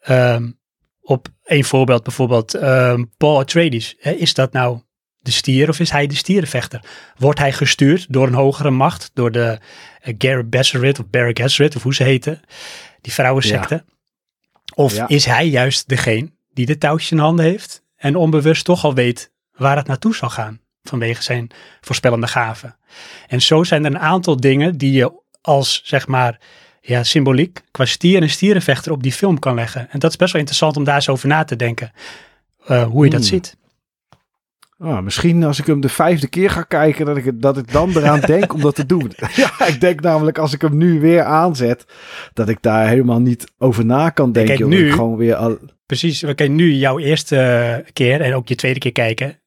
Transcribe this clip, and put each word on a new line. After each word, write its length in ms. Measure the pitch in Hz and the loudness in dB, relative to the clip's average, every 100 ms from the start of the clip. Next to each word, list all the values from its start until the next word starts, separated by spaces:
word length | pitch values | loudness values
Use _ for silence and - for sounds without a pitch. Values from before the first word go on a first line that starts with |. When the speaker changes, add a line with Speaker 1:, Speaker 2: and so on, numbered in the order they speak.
Speaker 1:
Ehm, 500 | - 131 123 117 117 - _ _ _ _ | 0 2 2 0 -4 -12 _ _ _ _
op 280 | _ 131 - _ | _ -4 -4 _
één 200 | - 151 | -2 0
voorbeeld 380 | 135 135 127 120 | 2 2 2 0
bijvoorbeeld, 520 | - - 127 120 113 | -2 -4 0 0 -2
ehm, 500 | - 139 131 127 123 120 _ | -4 0 2 2 0 -4 _
Paul 220 | 151 151 | 2 2
Atreides. 560 | 131 165 170 117 110 - | 2 0 0 -2 -8 -10
Hè, 120 | - | -6
is 240 | - 156 | -4 -2
dat 180 | - 131 | 0 -2
nou 280 | 127 123 120 _ _ _ _ | 0 -2 -4 _ _ _ _
de 120 | 127 | -6
stier 380 | 120 - 131 151 | -4 0 2 2
of 120 | 156 | 0
is 100 | 170 | 0
hij 160 | 147 143 | 0 -2
de 80 | |
stierenvechter? 680 | 143 - 196 175 127 - 117 - - - _ | -4 0 0 0 -6 -6 -12 -18 -20 -20 _
Wordt 220 | 135 147 | 0 2
hij 140 | 143 | 0
gestuurd 540 | 135 131 - 139 180 - | 0 -2 2 4 2 0
door 180 | 131 131 | 0 0
een 80 | |
hogere 360 | 123 139 135 147 | 2 2 0 -2
macht, 400 | 131 139 - - | 2 0 -2 -12
door 160 | - 120 | -4 -2
de, 260 | 113 117 110 - - - - | 0 -2 -4 -12 -20 -20 -18
eh, 140 | - 110 | -12 -4
Gar 300 | 131 131 117 | -2 -2 -2
Bassarit 500 | 113 135 131 131 139 | -2 0 0 0 -2
of 80 | 117 | -2
Barra 220 | 123 120 | -2 0
Gesserit 420 | 117 127 - 147 139 | 0 -2 2 0 0
of 60 | |
hoe 120 | 127 | -4
ze 80 | 135 | 0
heten, 380 | 127 131 139 160 _ - - - - _ | 2 0 -2 -10 _ -20 -20 -20 -20 _
die 120 | - | -14
vrouwensecte? 640 | - 127 135 120 104 92 | -6 -2 0 0 -2 -4
Speaker 2:
Ja. 100 | 156 _ _ _ _ _ _ _ _ - | -8 _ _ _ _ _ _ _ _ -20
Speaker 1:
Of 200 | - 143 | -2 0
Speaker 2:
Ja. 140 | 107 120 | 0 0
Speaker 1:
is 160 | 143 | 0
hij 220 | 135 123 165 | 2 2 2
juist 400 | 135 127 131 - | 0 0 -2 -4
degene 440 | 127 - 110 156 _ _ | -2 0 -2 -4 _ _
die 140 | - 120 | -6 -4
de 120 | 151 | -2
touwtjes 320 | 151 156 - | -2 -2 -2
in 80 | 160 | 0
handen 260 | 151 170 | 2 2
heeft 380 | 160 202 - - _ _ | 2 0 -8 -20 _ _
en 200 | - 185 | -2 0
onbewust 480 | 160 156 147 156 | 2 2 2 0
toch 200 | - 180 | 0 0
al 100 | 156 | 2
weet 380 | 131 123 120 - _ _ | 0 0 -2 -10 _ _
waar 240 | _ 135 143 | _ -2 0
het 100 | 135 | -2
naartoe 280 | 131 220 | -2 -2
zal 160 | 226 113 | -4 -6
gaan 300 | - 110 110 _ _ | -8 -10 -12 _ _
vanwege 400 | - 127 113 117 | -10 -6 -4 -4
zijn 280 | - 123 117 - - _ | -4 -6 -6 -14 -20 _
voorspellende 460 | - 123 131 117 117 | -8 -2 0 0 -2
gaven? 500 | - 117 110 117 _ _ - - - - | -2 -4 -6 -16 _ _ -20 -20 -20 -6
En 160 | 127 | -2
zo 220 | - 156 | 2 2
zijn 200 | 175 156 | 2 0
er 60 | 151 | 0
een 80 | 147 | -2
aantal 380 | 156 185 175 143 | 0 0 0 0
dingen 420 | 131 135 156 170 | 2 2 0 0
die 140 | 139 | 0
je 200 | 135 123 - _ _ | 2 0 -2 _ _
als, 400 | - 143 131 - | 0 0 0 -6
zeg 220 | - 139 - | -4 -4 -2
maar, 340 | 131 123 117 _ - _ _ | -2 -2 -4 _ -20 _ _
ja, 220 | - 123 | -4 -2
symboliek 600 | 120 160 135 131 170 - _ | 0 0 2 2 0 -4 _
qua 140 | - | -4
stier 380 | 127 - 175 190 | -4 0 2 2
en 80 | 156 | 2
stierenvechter 600 | 135 190 196 - 135 - | 0 2 2 2 -2 -2
op 100 | 151 | -4
die 100 | 131 | -4
film 260 | 123 196 160 | -2 0 0
kan 160 | 143 | 0
leggen. 360 | 120 117 - 120 | -2 -4 -8 -10
En 80 | 143 | -2
dat 120 | 165 | -2
is 60 | - | 0
best 160 | 180 | 0
wel 80 | 175 | 0
interessant 360 | 143 - 156 147 | -2 0 0 0
om 80 | |
daar 100 | 143 | 0
eens 140 | 143 143 | 0 0
over 200 | 131 139 | -2 0
na 160 | 151 | 0
te 120 | 156 123 | 0 -2
denken, 360 | 120 117 117 _ - - - _ _ _ - | -4 -4 -10 _ -20 -20 -20 _ _ _ -2
eh, 160 | 127 | 0
hoe 200 | 117 120 | 2 4
je 60 | 147 | 4
dat 100 | 156 | 4
Speaker 2:
Hmm. 80 | 113 | 0
Speaker 1:
ziet. 280 | 185 180 _ _ _ _ _ _ _ _ _ _ _ _ _ | -2 -4 _ _ _ _ _ _ _ _ _ _ _ _ _
Speaker 2:
Ah, 200 | 165 139 | -6 -4
misschien 420 | 92 - 170 170 | -4 0 2 4
als 140 | 160 139 | 2 0
ik 80 | 143 | 0
hem 140 | 147 | 0
de 80 | 135 | 0
vijfde 400 | - 165 175 139 | 0 0 2 -2
keer 220 | 170 190 | 0 0
ga 120 | 165 | 0
kijken, 440 | 170 165 156 143 151 | -4 2 2 2 -2
dat 100 | 143 | -2
ik 80 | |
het, 180 | 127 120 | -4 0
dat 140 | 135 139 | 0 0
ik 140 | 120 | -2
dan 180 | 131 175 | 0 2
eraan 300 | 170 147 147 135 | 2 2 2 2
Speaker 1:
<laughs> 60 | 165 | 2
Speaker 2:
denk 160 | 202 | 0
om 80 | 156 | 0
dat 140 | 147 | -2
te 120 | - 139 | -2 0
doen. 260 | 180 127 - | 0 -2 -8
<laughs> 200 | 101 - | -8 0
Ja, 300 | 214 - 196 | 0 0 -2
ik 140 | 139 | 2
denk 200 | 180 165 | 0 0
namelijk 380 | 165 156 156 156 | 0 0 0 0
als 140 | 156 | -4
ik 80 | 139 | -2
hem 160 | 160 147 | -2 2
nu 240 | 175 160 | 2 4
weer 220 | 156 170 | 4 4
aanzet, 600 | 151 156 175 147 120 120 - - - - - | 4 2 2 0 -2 -2 -6 -20 -20 -18 -16
dat 160 | - 110 | -4 -2
ik 140 | 113 | 0
daar 260 | 117 110 110 | 2 2 4
helemaal 320 | 120 123 117 | 4 2 2
niet 320 | 123 120 - _ | 2 0 -6 _
over 260 | 131 113 113 | 0 2 2
na 240 | 127 160 | 2 0
kan 160 | - 135 | 2 2
Speaker 1:
Ja, 60 | |
kijk, 140 | 117 110 | 2 2
Speaker 2:
denken, 180 | 135 | 2
omdat 140 | - 180 | 2 4
ik 40 | |
Speaker 1:
nu 80 | 156 | 4
Speaker 2:
gewoon 240 | 139 117 110 | 2 0 0
weer 180 | 117 | 0
al- 240 | 117 113 113 127 _ _ | 2 0 -4 -10 _ _
Speaker 1:
Precies, 360 | 131 170 143 | -4 -4 -4
want 120 | 147 | -6
kijk, 160 | 139 147 | -2 0
nu 220 | 147 170 | 4 4
jouw 260 | 139 135 135 | 4 2 0
eerste 840 | 143 151 - 139 127 120 120 117 - | 0 -2 0 0 2 2 0 -4 -8
keer 280 | - 123 139 | -2 2 2
en 140 | 139 | 0
ook 140 | 131 120 | -2 -4
je 60 | |
tweede 240 | 123 131 127 | -4 -2 -2
keer 140 | 127 | -2
kijken 480 | 120 113 110 135 - | -2 -2 -2 -8 -10